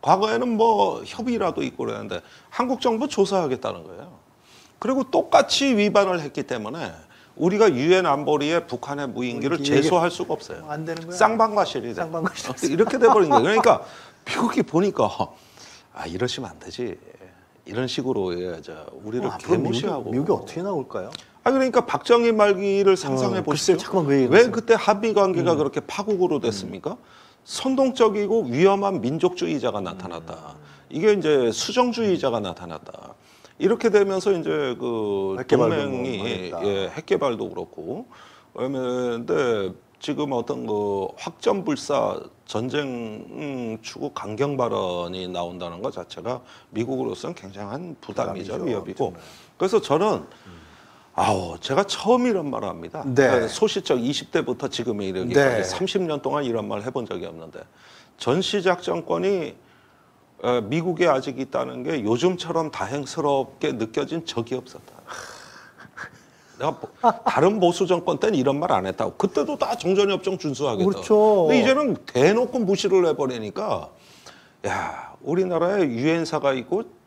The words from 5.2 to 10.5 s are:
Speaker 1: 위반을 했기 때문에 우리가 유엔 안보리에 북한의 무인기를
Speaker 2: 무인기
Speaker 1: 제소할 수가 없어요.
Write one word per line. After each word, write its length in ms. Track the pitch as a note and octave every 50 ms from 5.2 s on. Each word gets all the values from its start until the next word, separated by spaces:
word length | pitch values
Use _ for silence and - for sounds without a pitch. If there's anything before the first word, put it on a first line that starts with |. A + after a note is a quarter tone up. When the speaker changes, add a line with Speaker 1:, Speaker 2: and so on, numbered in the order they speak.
| - - - - C#4 - - - C#4 C#4 B3
Speaker 1:
위반을 440 | G#3 G#3 G#3 - G3+ G3+ F#3+ F3+ E3+
했기 220 | D3+ D3 - - C3+
때문에 500 | - B2+ A#2+ G#2+ G#2 C3 E3+ D3+ F#2+ E2 - - _ - - - _ _
우리가 380 | - C#3+ F3+ F#3+ G#3 A3+ G#3 D3+
유엔 320 | A#2+ C3+ E3 F3+ F#3 F3+
안보리에 600 | E3 C#3 C#3 D3 B2+ C3+ D3 C#3+ D3 E3+ F3 -
북한의 420 | - - A#2+ - - C#3+ C#3+ C#3+ C3
무인기를 500 | G#2+ - B2+ B2 A#2+ A#2 A2+ C#3 E3 D3+
Speaker 2:
무인기 120 | C#3+ C#3 D3 C#3+ D3
Speaker 1:
제소할 280 | D#3 F3+ F3 E3 F3
수가 240 | E3+ - D3 - -
없어요. 300 | D3+ - -